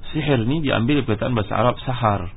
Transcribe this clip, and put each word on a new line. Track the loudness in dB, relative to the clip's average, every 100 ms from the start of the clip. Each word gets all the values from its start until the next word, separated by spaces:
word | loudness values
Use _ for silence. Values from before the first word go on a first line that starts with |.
| -6 -4
sihir | 2 2 2
ni | 0
diambil | 0 0 2 0
perkataan | 0 -2 0 -2
bahasa | -2 2
Arab | 2 0
sahar. | -4 0 0 0 -4